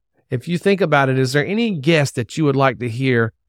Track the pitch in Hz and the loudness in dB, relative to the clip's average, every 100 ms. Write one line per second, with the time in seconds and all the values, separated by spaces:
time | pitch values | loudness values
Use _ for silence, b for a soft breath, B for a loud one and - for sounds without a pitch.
0 | _ _ - 123 165 175 196 196 180 147 | _ _ -8 -8 -4 -2 0 2 2 2
1 | 135 131 131 139 - 208 233 175 135 165 | 2 2 0 0 0 0 -2 -2 0 2
2 | 139 - 117 - 151 135 135 120 120 117 | 2 -2 -6 -2 0 2 0 0 -6 -4
3 | 131 120 113 - | 0 2 0 -4